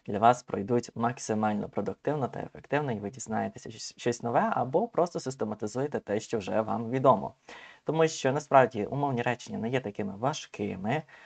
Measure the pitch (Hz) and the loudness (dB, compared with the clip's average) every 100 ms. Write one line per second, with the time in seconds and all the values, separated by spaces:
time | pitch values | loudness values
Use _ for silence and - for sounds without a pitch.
0 | - 101 113 123 - 104 101 120 - 113 | -6 4 6 6 0 -4 0 0 0 -2
1 | 117 127 - 107 107 104 - - 101 - | -2 -2 -2 0 2 0 -2 -4 -4 -4
2 | 135 151 120 - - - - 143 143 104 | -2 -2 -2 -4 -10 -14 -4 -2 0 -4
3 | 101 - - 107 104 - - 110 - - | -6 -8 -4 -4 -4 -6 -14 -12 -14 -4
4 | 123 120 117 139 220 127 123 165 233 - | -2 0 0 2 2 0 0 0 2 0
5 | 175 170 131 135 107 107 107 123 147 113 | 0 -2 -8 -4 -6 -4 -4 -4 -4 -4
6 | - 104 - 113 90 104 107 107 117 131 | -2 -4 -2 -4 0 0 0 -4 -2 4
7 | 135 104 - - - - - - - 160 | 6 4 0 -12 -18 -20 -20 -8 -2 2
8 | 160 - 131 143 - 135 123 104 - 139 | 2 2 0 0 6 6 6 2 -2 -2
9 | 143 120 123 117 - 101 113 131 107 101 | 0 0 0 -2 -6 -6 -2 -2 -2 -4
10 | 101 98 131 151 - - 104 95 104 151 | -6 -2 -2 -2 -8 -6 -4 -4 -2 -2
11 | - - | -4 -16